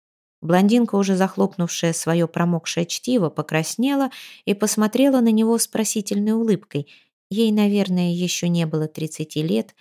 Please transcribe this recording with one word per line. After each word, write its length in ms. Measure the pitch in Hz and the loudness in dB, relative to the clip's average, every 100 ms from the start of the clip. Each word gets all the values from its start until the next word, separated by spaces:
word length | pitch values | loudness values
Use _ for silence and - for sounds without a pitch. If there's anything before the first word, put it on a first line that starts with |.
| _ _ _ _ | _ _ _ _
Блондинка, 540 | 156 180 202 240 233 202 | 0 4 4 4 2 0
уже 220 | 196 185 | 2 2
захлопнувшая 720 | 190 190 196 - 175 - 170 | 0 0 -2 -2 -6 -2 -4
свое 380 | 165 - 170 165 | -2 -2 0 0
промокшее 560 | 170 175 170 - - 170 | 0 0 0 -4 -4 -4
чтиво, 440 | - - 247 160 | -6 -2 0 0
покраснела 800 | - 151 160 160 - 254 277 262 - - - - | -2 -4 -2 -2 -2 -2 0 -2 -6 -18 -10 -4
и 80 | |
посмотрела 640 | 202 214 - 214 240 277 262 | -2 0 0 0 2 4 4
на 140 | 226 | 4
него 240 | 220 220 233 | 4 2 2
с 100 | - | 0
просительной 640 | 220 220 220 202 202 208 | -4 -4 -4 -4 -2 0
улыбкой. 560 | 220 226 185 - 143 139 - _ _ _ | 0 0 0 -2 -8 -8 -12 _ _ _
Ей, 220 | 196 226 | 0 2
наверное, 640 | 214 208 202 196 180 175 | 2 2 2 0 0 0
еще 340 | 175 180 - 175 | 0 -2 -2 0
не 180 | 170 160 | 0 0
было 220 | 156 156 | -2 -4
тридцати 560 | 156 156 - 156 151 | -6 -8 -8 -8 -4
лет, 320 | 160 214 220 _ | -2 -2 -4 _